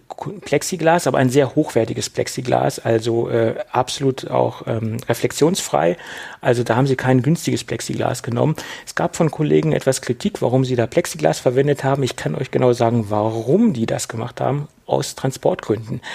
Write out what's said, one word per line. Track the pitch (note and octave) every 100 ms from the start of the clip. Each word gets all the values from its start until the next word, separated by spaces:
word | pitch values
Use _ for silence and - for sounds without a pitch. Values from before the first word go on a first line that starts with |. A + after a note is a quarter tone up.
| -
Ku-, | - - G3
Plexiglas, | - C#3+ - F3+ D#3+ E3+ D3
aber | C3+
ein | C3
sehr | C3 B2+
hochwertiges | D3 D#3 A#2 A2+ A#2 A2+
Plexiglas, | - - - B2+ B2 C3+ -
also, | A#2 A2+ A2+ A#2 -
äh, | A#2+ A2+ A2+ G2+
absolut | - B2+ - C3+ C3 -
auch, | B2+ A#2+ - -
ähm, | A#2 A2+ A2+ -
reflexionsfrei. | A#2+ B2 - D3 F#3 - - - - - - - -
Also | C3+ A#2+
da | A#2
haben | A2+ C#3
sie | C3
kein | C3 C3
günstiges | B2 E3 - A#2+
Plexiglas | - - - - - A#2+
genommen. | - A#2 C3 D#3+ - -
Es | - -
gab | E3
von | - E3
Kollegen | - D3+ D#3 D#3
etwas | C#3+ C#3 C3
Kritik, | - B2 G3+ -
warum | B2+ B2+
sie | B2+
da | B2 A2+
Plexiglas | - - D#3+ D#3 D3+
verwendet | C#3 B2 C#3+ C3+
haben. | C3+ C3+
Ich | B2+ -
kann | C#3+
euch | D3+ C3+
genau | B2+ B2+
sagen, | A#2+ A#2 A#2+ G#2
warum | G#2 G#2+ A2+ A2+ F3 A#3
die | C3 A2+
das | C3 -
gemacht | A2+ A#2 -
haben. | C3 C#3+ D3 _ -
Aus | C3+ C3+
Transportgründen. | - C3+ - C#3+ - - G#2+ A2 C3 -